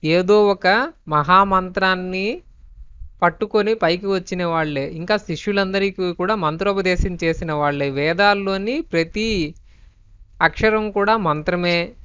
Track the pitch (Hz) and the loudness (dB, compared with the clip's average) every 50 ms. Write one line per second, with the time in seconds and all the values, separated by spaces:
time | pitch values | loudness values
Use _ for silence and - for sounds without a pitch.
0 | - 156 160 175 185 180 208 208 208 202 196 190 - 185 190 220 262 330 320 _ | 0 2 2 2 4 4 4 6 6 4 2 2 2 2 2 2 0 -2 -6 _
1 | _ - 151 151 147 160 180 190 196 202 190 185 185 185 185 202 190 185 185 185 | _ -2 0 0 2 6 6 6 6 6 2 0 0 -2 -4 -2 0 0 0 0
2 | 185 180 185 185 190 208 247 359 - - - - - - - - - - - - | -4 -6 -6 -4 -4 -4 -6 -6 -10 -20 -20 -20 -20 -20 -20 -20 -20 -20 -18 -18
3 | - - - - - 185 175 - 226 208 - 214 202 208 226 220 - 165 170 180 | -18 -18 -6 0 0 0 0 0 -6 -2 0 0 2 2 0 0 2 0 0 0
4 | 202 196 196 190 180 - - 180 180 170 165 165 160 156 147 139 135 147 - 160 | -2 -2 -2 -2 -2 -4 -6 -4 -2 -2 0 0 -2 -2 -2 -4 -6 -6 -6 -10
5 | 165 180 214 208 208 - 170 151 - - 202 202 196 190 190 196 196 196 185 - | -4 -2 -2 -2 -2 -4 -8 -6 -4 -2 0 0 0 0 0 0 -2 -2 -2 -2
6 | 185 180 170 - 175 185 220 214 175 151 156 165 190 202 196 190 190 185 180 175 | -4 -4 -2 -4 -2 -2 -2 0 0 -2 -2 0 -2 0 0 0 0 0 2 2
7 | - 196 180 170 - 165 165 - 185 160 156 147 147 147 143 143 143 139 135 139 | 0 -2 -2 -2 -2 -2 -2 -2 -4 -4 -2 0 0 0 0 0 -2 -2 -2 -2
8 | 143 156 170 175 202 202 202 202 196 196 190 190 196 214 247 302 330 - - 170 | 0 0 2 2 4 2 4 2 0 -4 -4 -4 -4 -4 -4 -4 -6 -4 -2 -2
9 | 165 165 - 208 220 226 220 190 160 - - - - - - - - - _ _ | -2 -2 -2 -4 -2 -2 0 -2 -2 -4 -6 -12 -20 -20 -20 -20 -20 -20 _ _
10 | _ - - - - _ - - - 165 - - - 220 214 220 214 214 196 202 | _ -20 -20 -20 -20 _ -4 0 0 0 2 2 2 2 2 2 -2 -2 -2 0
11 | 202 208 220 226 202 165 151 151 151 170 175 180 175 175 175 170 170 190 - - | 2 2 2 2 2 0 0 0 -2 -2 -2 0 0 0 0 0 0 -4 -8 -18
12 | - | -20